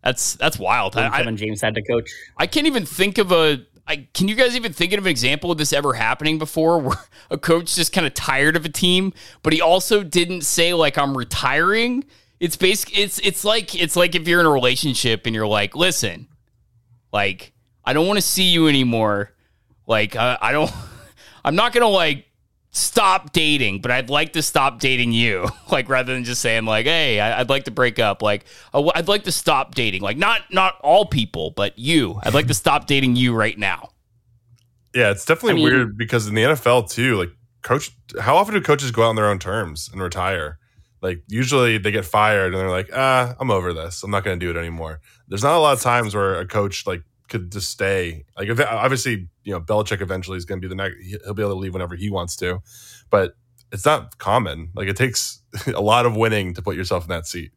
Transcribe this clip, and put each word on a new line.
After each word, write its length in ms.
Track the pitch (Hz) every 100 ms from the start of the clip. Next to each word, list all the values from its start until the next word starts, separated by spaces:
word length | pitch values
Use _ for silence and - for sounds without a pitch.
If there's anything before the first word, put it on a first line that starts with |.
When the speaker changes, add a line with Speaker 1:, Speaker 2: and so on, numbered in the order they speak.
Speaker 1:
That's, 320 | - 127 - -
that's 220 | 156 -
wild. 380 | 95 120 98 110
Speaker 2:
When 80 |
Speaker 1:
I, 60 | 131
I 40 | 139
Speaker 2:
Kevin 200 | 120 107
James 240 | 107 107
had 140 | 110 110
to 80 |
coach. 260 | 104 117 113 - - -
Speaker 1:
I 100 | 156
can't 180 | 302 302
even 180 | 254 165
think 320 | - 196 190
of 140 | 190
a, 340 | 170 156 139 - _ -
I, 200 | 151 127
can 140 | - 190
you 80 | 214
guys 200 | 247 240
even 160 | 226
think 220 | 151 175
of 120 | 208 190
an 40 |
example 420 | 131 123 147 175
of 60 | 165
this 160 | 147
ever 200 | 143 143
happening 440 | 117 113 131 151 156
before, 400 | 156 - 160 170
<laughs> 40 |
where 160 | 131 - - - -
a 60 | -
coach 360 | - 165 170 -
just 160 | 160
kinda 180 | 190 156
tired 440 | - - 135 147 160
of 80 | 156
a 40 |
team, 440 | - 180 180 190 - - -
but 100 | 156
he 100 | 160
also 420 | 165 185 - 208
didn't 380 | 180 175 175 180
say, 320 | 143 - 170
like, 240 | 175 151 151
"I'm 200 | 139 135
retiring"? 840 | 120 - 131 143 175 214 240 247 - _ _ _
It's 160 | 170 -
basic-, 420 | 185 208 - 202
it's, 220 | 202 -
it's 240 | 208 -
like, 320 | 208 226 185 170
it's 200 | 170 180
like 180 | 175 170
if 120 | 165
you're 120 | 175
in 60 | 165
a 60 |
relationship 760 | 147 123 127 151 123 120 110 120
and 80 | 110
you're 120 | 107
like, 280 | 104 101 135
"Listen, 520 | 180 - 107 85 - _ _ _ _ _ _ _ _
like, 400 | 104 98 92 - _ _ _
I 100 | -
don't 140 | 143 175
wanna 140 | 208
see 220 | - 185
you 240 | 185 170 156
anymore. 680 | 139 127 117 110 101 101 _ _ _ _ _ -
Like, 280 | 110 107 113
I, 220 | 123 123
I 120 | 107
don't, 200 | 143 156 - - - -
<laughs> 360 | _ - -
I'm 120 | - 165
not 180 | 233
gonna, 140 | 233 233
like, 380 | 196 160 143 _ _ _ _ _
stop 600 | - - - 202 190 -
dating, 480 | 170 156 147 113 98
but 80 | 120
I'd 220 | 123 123
like 220 | 143 156
to 80 | 160
stop 360 | 151 151 135 117
dating 320 | 135 127 120
you." 340 | 117 117 95 90
<laughs> 40 | - -
Like, 180 | 143 120
rather 280 | 131 127 127
than 80 |
just 180 | 120 120
saying, 240 | 120 113 113
like, 220 | 110 123
"Hey, 320 | 165 147 107
I, 200 | 107 113
I'd 80 | 127
like 160 | 139 139
to 60 |
break 280 | 117 127 110
up. 240 | 110 98
Like, 220 | 107 104 _ - -
I 40 | 135
w-, 120 | 147 165
I'd 120 | 170
like 180 | 202 196
to 60 |
stop 440 | 165 - 143 - -
dating. 260 | 113 92
Like, 160 | 98 127
not, 240 | 202 226 -
not 280 | 190 190 -
all 240 | 143 185 202
people, 460 | 135 113 - 80
but 260 | - 101 -
you. 420 | 123 160 107 101
I'd 100 | 104
like 140 | 131 127
to 80 | 110
stop 320 | - 147 -
dating 300 | 139 131 123
you 180 | 123 113
right 200 | 110 104
now." 340 | 101 87 - _ _ _ _ _ _ _ _ _ _ 127
Speaker 3:
Yeah, 160 | 110
it's 140 | 101 -
definitely 260 | 160 233
Speaker 2:
I 40 | 170
mean 60 | 151
Speaker 3:
weird 320 | 131 117 104
because 300 | 113 123 104
in 60 |
the 100 | 110
N 60 | 123
F 160 | 151 120
L 160 | 123
too, 360 | 101 - 131 107
like, 120 | 87 _ _ _
coach, 300 | - 131 - _ - -
how 160 | 101 156
often 200 | 202 208
do 60 |
coaches 280 | 147 147 135
go 140 | 113
out 60 | 113
on 60 | 110
their 120 | 104
own 80 | 98
terms 540 | 92 107 90 76 -
and 80 | 95
retire? 560 | 92 90 92 92 76 76 _ _ _ _
Like, 180 | 95 85 -
usually 500 | 110 127 135 120 110
they 140 | 101
get 120 | 104
fired 520 | 90 107 107 104 92 95
and 40 |
they're 120 | 95
like, 180 | 92 95
"Ah, 440 | 131 135 131 123 123
I'm 120 | 131
over 200 | 98 90
this. 300 | 82 82 87
I'm 80 | 98
not 140 | 101
gonna 140 | 98 90
do 120 | 87
it 80 | 85
anymore." 440 | 85 82 80 78 _ _ _
There's 160 | 101
not 120 | 139 165
a 40 |
lot 140 | 151
of 80 | 127
times 340 | 127 120 110 104
where 240 | 98 90
a 80 | 92
coach, 400 | 107 101 92 -
like, 160 | 90 - _ _
could 220 | 113 90
just 180 | 98 92
stay. 560 | - 98 98 87 80 - -
Like, 140 | 101
if, 100 | 117
obviously, 680 | 131 113 127 131 131 107 87 _
you 100 | 101
know, 80 | 92
Belichick 400 | 80 107 104 98
eventually 360 | 92 92 92 95
is 80 | 85
gonna 160 | 95
be 60 | 92
the 60 |
next, 240 | 92 98 -
he, 120 | 95 104
he'll 120 | - 104
be 80 |
able 80 | 101
to 80 | 95
leave 140 | 95
whenever 220 | 92 87 87
he 140 | 101
wants 260 | 95 87 -
to, 260 | 90 90 - - - - _
but 240 | 104 95 _ _ _ _
it's 140 | 101 143
not 320 | 151 - -
common. 540 | 95 113 98 73 82
Like, 140 | 87 98
it 80 | 98
takes 480 | 127 - - - _ 113
<laughs> 120 | -
a 120 | -
lot 280 | 104 117 120
of 80 | 110
winning 400 | 113 107 92 85
to 60 |
put 120 | 92 87
yourself 280 | 90 90
in 60 | 82
that 180 | 87 80
seat. 240 | 87 78